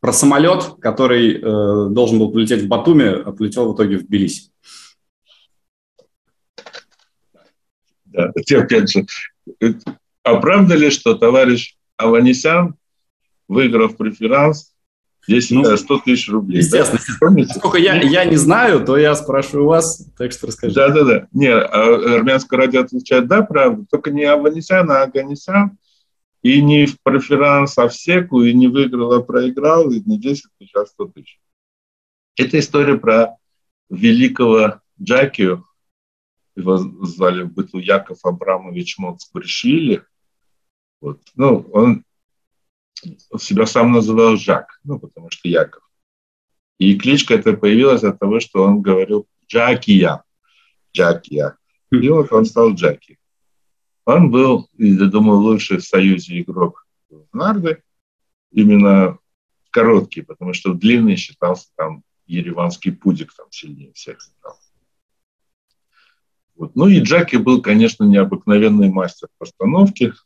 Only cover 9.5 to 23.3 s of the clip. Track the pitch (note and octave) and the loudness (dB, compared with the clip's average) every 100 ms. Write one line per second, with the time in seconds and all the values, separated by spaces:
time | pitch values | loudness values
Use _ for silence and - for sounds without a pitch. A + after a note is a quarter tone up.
9.5 | - A2+ A2 - - _ _ A#2+ A#2 C3+ | -6 -4 -4 -12 -18 _ _ -2 0 2
10.5 | G3 F#3+ E3 D3 C#3 - A2 A#2 C3 B2+ | 4 4 4 2 0 -2 2 2 4 2
11.5 | A#2+ - _ _ _ A#2 A#2 B2 B2+ - | 0 -4 _ _ _ 0 4 4 2 0
12.5 | E3+ F3 - _ _ _ _ _ _ _ | 0 -2 -6 _ _ _ _ _ _ _
13.5 | G2+ C3 A#2 A2 - G#2+ G#2 A2 C3+ D3 | 0 0 2 0 -2 -8 -6 -2 2 0
14.5 | D3+ - _ _ _ _ _ - A#2 A#2+ | -2 -10 _ _ _ _ _ -2 0 2
15.5 | B2+ A#2+ G#2 - C3+ - B2 - G#2+ G2 | 2 2 0 0 -4 0 -2 -2 -6 -4
16.5 | F2+ E2+ - C#3+ A#2 - A#2 D#3+ F#3 - | -2 0 2 0 -2 -6 -2 2 4 2
17.5 | - F#3 F3+ F3+ F3 C#3 E3+ F3+ D#3 C#3 | -2 -2 2 2 2 2 2 2 2 2
18.5 | G#3 A#3+ D#3 G#2 C#3 D3+ D3 D3 C3+ C3+ | 2 2 2 0 2 2 0 -2 -4 -4
19.5 | D3 C#3+ E3 D#3+ - - _ B2 - - | -2 2 2 0 -8 -16 _ -10 -10 -14
20.5 | - A#2 G#2 C#3 D3+ C#3 G#2 - C3 C#3 | -8 -4 2 4 4 2 2 -2 -2 2
21.5 | A2+ - G#2 A2+ A#2 A#2 A#2 A#2+ C3 C3 | 2 0 0 2 2 2 0 2 -2 -2
22.5 | B2+ C3 B2+ B2+ B2+ - B2+ B2 | -2 0 0 -2 -6 0 0 2